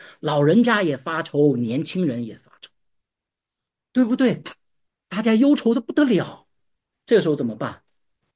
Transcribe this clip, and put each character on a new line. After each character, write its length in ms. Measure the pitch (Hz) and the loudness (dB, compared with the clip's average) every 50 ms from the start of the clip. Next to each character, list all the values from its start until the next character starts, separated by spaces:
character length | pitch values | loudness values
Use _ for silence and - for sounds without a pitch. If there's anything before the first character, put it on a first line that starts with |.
| - - - - | -20 -20 -16 -8
老 240 | - 151 151 147 143 | -6 -2 0 2 4
人 180 | 151 170 233 | 4 4 4
家 220 | 226 240 220 208 190 | 4 4 2 0 0
也 140 | 156 135 | -2 -4
发 260 | 123 - 170 160 160 156 | -6 -6 -8 -8 -8 -8
愁， 320 | - - 143 147 147 127 | -4 0 2 2 2 2
年 260 | 120 120 110 120 147 160 | 0 -2 -4 -4 -4 -6
轻 200 | - - 185 180 | -6 -4 -4 -4
人 200 | 143 117 120 117 | -4 -4 -6 -8
也 120 | 110 101 | -12 -14
发 140 | - _ _ _ _ | -18 _ _ _ _
愁， 80 | - - _ _ _ _ _ _ _ _ _ _ _ _ _ _ _ _ _ _ _ _ _ _ _ _ - | -20 -20 _ _ _ _ _ _ _ _ _ _ _ _ _ _ _ _ _ _ _ _ _ _ _ _ 0
对 100 | 247 254 | 0 0
不 100 | 214 254 | 0 0
对？ 300 | - 262 226 147 - - - - _ _ _ _ _ _ _ _ _ _ | 0 0 0 -2 -4 -8 -16 -20 _ _ _ _ _ _ _ _ _ _
大 140 | - 180 208 | -12 -8 -4
家 120 | 220 226 220 | 0 2 2
忧 200 | 220 277 277 294 | 4 4 4 2
愁 180 | - - 226 240 | 2 2 0 0
的 60 | 262 | -2
不 140 | - - - | -4 -4 0
得 100 | 294 294 | 0 2
了， 440 | 247 208 165 123 - - - _ _ _ _ _ _ _ _ _ _ _ _ - | 2 2 0 -2 -4 -10 -20 _ _ _ _ _ _ _ _ _ _ _ _ -2
这 160 | - 240 190 | 2 2 2
时 80 | 143 156 | 2 2
候 60 | 147 | -2
怎 80 | 147 123 | -2 -4
么 100 | 113 110 | -6 -6
办？ 260 | 110 139 110 101 - _ _ _ _ _ _ _ _ _ _ _ | -8 -10 -10 -10 -14 _ _ _ _ _ _ _ _ _ _ _